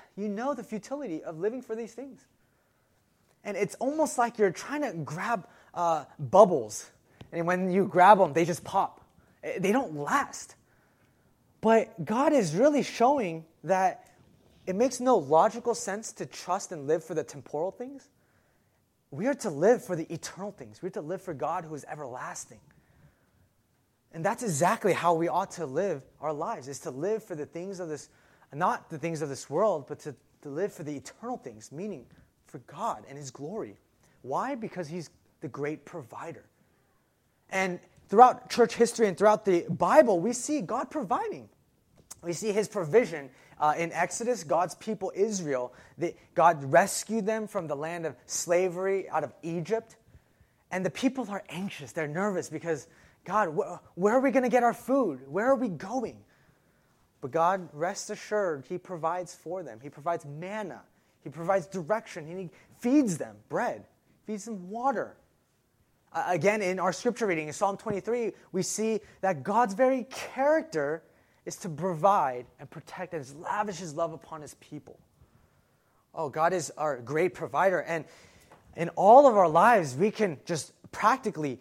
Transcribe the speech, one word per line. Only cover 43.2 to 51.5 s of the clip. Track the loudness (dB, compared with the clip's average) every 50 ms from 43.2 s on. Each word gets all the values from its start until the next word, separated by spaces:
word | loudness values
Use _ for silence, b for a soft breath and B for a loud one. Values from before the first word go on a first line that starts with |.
| -12 -14 B B B B B 0
uh, | 0 2 2 0
in | -2 -2
Exodus, | -2 -2 -2 -2 -2 -4 -2 -2 -4 -4
God's | -2 0 0 0 0 -2 -4
people | -8 -8 -8 -6 -6 -6 -6 -2
Israel. | 0 0 0 0 -4 -2 -2 -2 -2 -4 -6 B B B B B
They, | -6 -6 -6 -6 b b b _
God | 6 6 6 6 4 0 4
rescued | 4 4 4 4 0 -6 -6 -4 -4 -2 -2
them | -2 -4 -4 -6
from | -6 -6 -6 -6 -4
the | -6
land | -6 -6 -8 -6 -6 -6
of | -6 -8 -10 _
slavery | -10 -8 -6 0 2 2 2 2 2 -2 -2 -2 -2 -2 -2 -4 -4
out | -2 -4
of | -4 -4 -8 -10
Egypt. | -8 -6 -6 -4 -2 -2 -4 -4 -4 -10 -20 _ b b b b b b b b b b b b b b
And | -6 -4 -4
the | -4
people | -4 0 -2 -2 -2 -2 -6 -6
are | -8 -10 -10
anxious, | -10